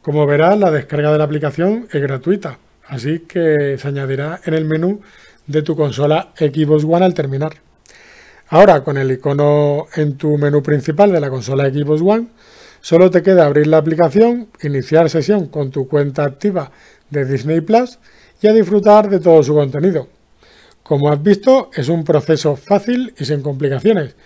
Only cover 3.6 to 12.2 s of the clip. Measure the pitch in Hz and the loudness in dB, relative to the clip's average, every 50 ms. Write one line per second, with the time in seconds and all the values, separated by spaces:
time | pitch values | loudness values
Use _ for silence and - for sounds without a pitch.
3.6 | 143 139 139 131 - 143 139 139 135 131 135 131 147 156 170 - - 170 160 160 | 0 -2 -4 -6 -8 -8 -8 -6 -6 -6 -6 -6 -6 -8 -10 -10 -6 -4 -4 -4
4.6 | 156 156 156 156 165 185 208 208 - - _ _ - _ _ _ _ - 143 156 | -2 -2 -4 -2 -2 -2 -4 -6 -10 -20 _ _ -20 _ _ _ _ -4 -4 -4
5.6 | 151 170 156 147 151 139 - 131 147 151 151 165 - - _ - 160 143 135 156 | -2 -2 -2 -2 -2 -4 -2 -2 0 0 0 -2 -2 -6 _ -4 -4 -2 0 -2
6.6 | 156 147 151 151 151 156 170 175 185 185 175 - 147 135 135 135 147 156 - _ | 0 2 2 0 2 0 2 2 2 2 0 -2 -6 -4 -4 -6 -6 -8 -8 _
7.6 | _ _ _ _ _ _ - - - - - - - - _ _ _ _ 160 165 | _ _ _ _ _ _ -20 -20 -20 -20 -20 -20 -20 -20 _ _ _ _ 4 6
8.6 | 202 196 165 143 - 156 143 135 135 131 131 127 - 147 143 139 147 147 147 147 | 6 6 6 2 0 -4 -4 -2 -2 -2 -4 -2 -2 -4 0 2 2 2 2 2
9.6 | 147 147 143 147 160 _ - 160 151 147 135 139 - 151 151 143 147 147 143 147 | 2 0 -2 -4 -6 _ -4 -4 -2 -2 -4 -4 -2 -2 0 0 0 0 0 0
10.6 | 135 151 147 143 - 160 151 160 202 208 185 160 143 135 131 131 107 117 135 135 | 0 0 -2 -2 -2 -4 2 2 2 4 4 0 -2 -4 -8 -8 -6 -4 -2 -2
11.6 | 139 139 131 147 143 143 156 151 170 190 214 226 | -2 -2 -2 -4 -2 -2 -2 0 2 0 0 0